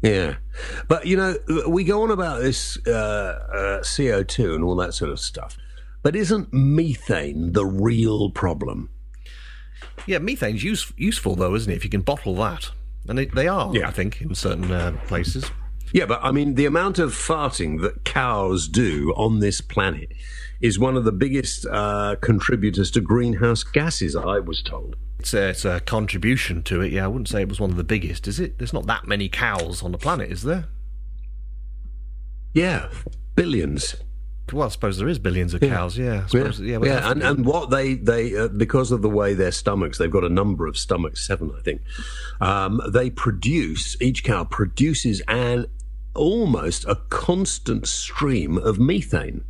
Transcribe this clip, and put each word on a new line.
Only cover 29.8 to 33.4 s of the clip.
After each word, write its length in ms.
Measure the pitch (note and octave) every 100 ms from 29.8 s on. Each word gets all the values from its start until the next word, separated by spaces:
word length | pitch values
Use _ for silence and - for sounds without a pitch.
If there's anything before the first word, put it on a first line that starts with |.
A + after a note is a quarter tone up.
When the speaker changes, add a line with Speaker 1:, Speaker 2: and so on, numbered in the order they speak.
Speaker 2:
on 80 | F2+
the 60 | F2
planet, 340 | C#3+ E3+ -
is 120 | F2+
there? 220 | A2+ F3+ E3 - - - - - - - - - - - - - - - - - -
Speaker 1:
Yeah, 360 | D#3 F3+ D3+ - - - - -
billions. 600 | -